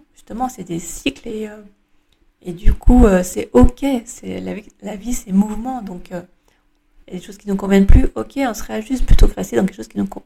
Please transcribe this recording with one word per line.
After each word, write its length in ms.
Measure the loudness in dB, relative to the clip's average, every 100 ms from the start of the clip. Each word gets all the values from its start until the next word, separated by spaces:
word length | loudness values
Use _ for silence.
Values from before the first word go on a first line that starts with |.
| _
justement 340 | _ -18 -10 -10
c'est 160 | -10
des 140 | -12 -12
cycles 500 | -12 -12 -10 -10 -12
et, 200 | -12 -14
euh, 140 | -16 -20 _ _ _ _ _ _ _
et 100 | -16
du 200 | 0 2
coup, 340 | 2 4 4 4
euh, 160 | 2
c'est 280 | -2 -8 -2
ok, 320 | 4 4 2 -4 -4 -8
c'est 340 | -16 -14 -12
la 140 | -12
vie, 140 | -14 -16 _
la 140 | -16 -14
vie, 160 | -10
c'est 180 | -10 -4
mouvement, 500 | -2 -2 -6 -10 -12
donc, 300 | -12 -16 -16
euh, 100 | -16 -16 _ _ _ _ _ _ _ _
il 80 |
y 20 | -18
a 40 |
des 40 |
choses 140 | -18 -16
qui 100 | -8
nous 80 | -6
conviennent 300 | 0 4 8
plus, 220 | 8 6 -2
ok, 160 | -8 -6
on 160 | -6
se 100 | -6
réajuste 420 | -10 -10 -8 -4 4
plutôt 220 | 6 4
que 60 |
rester 220 | 2 -4 -2
dans 80 |
quelque 120 | -4 -6
chose 120 | -12
qui 100 | -8
nous, 100 | -8 -10